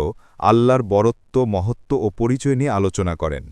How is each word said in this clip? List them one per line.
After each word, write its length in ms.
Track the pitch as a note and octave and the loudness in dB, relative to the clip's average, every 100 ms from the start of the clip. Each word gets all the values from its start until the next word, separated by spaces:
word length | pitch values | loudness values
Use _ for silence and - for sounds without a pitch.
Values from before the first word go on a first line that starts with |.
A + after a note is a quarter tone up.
| D#2 - _ _ | -2 -6 _ _
আল্লাহর 420 | G2+ A#2 A#2+ B2+ | 2 4 4 2
বরত্ব, 520 | A2 G2+ A2 A#2 _ C3 B2 | 2 2 2 0 _ -2 0
মহত্ব 440 | G2 F#2+ A#2+ - C#3 | -2 -2 -6 -4 -2
ও 100 | G#2+ | -2
পরিচয় 460 | - A#2 C3 C#3 C3 | -2 -2 0 0 0
নিয়ে 200 | C#3+ G2+ | 0 0
আলোচনা 360 | G2 - F2+ E2 | 0 0 -4 -2
করেন। 280 | D#2+ C#2 D2 | -4 -6 -12